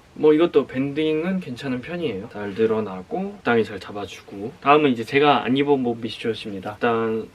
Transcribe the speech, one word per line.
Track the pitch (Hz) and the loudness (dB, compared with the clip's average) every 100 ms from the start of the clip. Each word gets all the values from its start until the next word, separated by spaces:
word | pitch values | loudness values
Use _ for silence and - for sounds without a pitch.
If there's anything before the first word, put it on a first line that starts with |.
| - - | -16 2
뭐 | 151 | 4
이것도 | 151 175 160 127 | 6 6 4 2
밴딩은 | 127 139 143 156 156 175 190 | -2 -4 0 0 0 -2 -4
괜찮은 | 180 120 135 123 | -4 -8 -6 -6
편이에요. | 117 175 156 98 107 | -6 -6 -4 -6 -10
잘 | - 101 95 | -8 -6 0
늘어나고 | 226 - 98 92 92 - 98 - | 2 2 -2 -8 -8 -6 -6 -6
적당히 | - 117 | 0 2
잘 | 104 104 | 0 -4
잡아주고. | - 104 98 - - 98 104 - | -10 -10 -10 -12 -16 -10 -10 -4
다음은 | 135 151 147 | 4 6 6
이제 | 120 | 2
제가 | 113 139 147 131 | 0 4 4 4
안 | 110 135 | 2 2
입어본 | 143 143 123 117 | 2 2 2 -4
빕숏입니다. | 117 - 120 107 110 98 98 | -6 -6 -6 -6 -6 -10 -10
일단 | 104 120 113 113 113 107 | -2 0 0 0 -2 -6